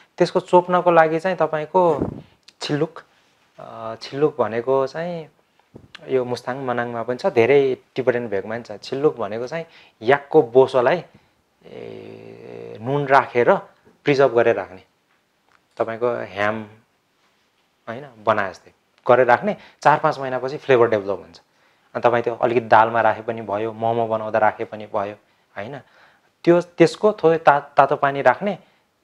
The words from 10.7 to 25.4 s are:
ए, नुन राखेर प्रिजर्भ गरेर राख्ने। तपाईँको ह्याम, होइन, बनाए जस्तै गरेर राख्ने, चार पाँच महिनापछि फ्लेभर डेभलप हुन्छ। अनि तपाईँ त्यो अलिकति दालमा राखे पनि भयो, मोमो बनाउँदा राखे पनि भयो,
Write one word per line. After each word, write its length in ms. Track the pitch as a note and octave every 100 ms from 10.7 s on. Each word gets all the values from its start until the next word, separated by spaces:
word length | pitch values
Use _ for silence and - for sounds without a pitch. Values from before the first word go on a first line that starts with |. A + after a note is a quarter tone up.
| C3 B2 E3+ - _ _ _ _ _ -
ए, 1120 | - A#1 A1 G#1+ D#2 A2+ A2+ A#2+ A#2 A#2 A2+
नुन 260 | A2+ C#3+ C#3+
राखेर 460 | E3+ - B2 A#2+ F#3+ - _ _ _
प्रिजर्भ 300 | - C3+ C#3
गरेर 220 | A#2 A#2 G#2
राख्ने। 280 | F#2 F#2 _ _ _ _ _ _ _ _ _ -
तपाईँको 300 | A2+ A2+ A#2+
ह्याम, 540 | A#2 A2+ F#2 G#2 A2 G#2+ G#2+ _ _ _ _ _ _ _ _ _ _ -
होइन, 180 | A#2 C#3+ A2+ A2
बनाए 240 | G#2 G2
जस्तै 220 | F2 _ _ _ _ -
गरेर 200 | B2 B2
राख्ने, 300 | A#2+ G#3 F#3 - _
चार 180 | D3 D#3
पाँच 200 | D#3 C3+
महिनापछि 380 | C3+ B2+ B2+ D3
फ्लेभर 320 | - B2+ A#2+
डेभलप 300 | G#2+ G2 F#2+
हुन्छ। 220 | E2+ E2+ _ _ _ _ _ -
अनि 60 |
तपाईँ 220 | A#2 A#2
त्यो 120 | A#2+ A2+
अलिकति 300 | B2 A#2 A2+
दालमा 360 | A2 A2+ A#2
राखे 200 | A2 G#2
पनि 200 | A2 A2+
भयो, 320 | G#2+ G2+ A2
मोमो 340 | A2 A2+ A#2 A2+
बनाउँदा 320 | A2 A2 A2
राखे 260 | G#2+ - A2+
पनि 200 | G#2+ G#2+
भयो, 300 | G#2+ G2+ G#2 _ _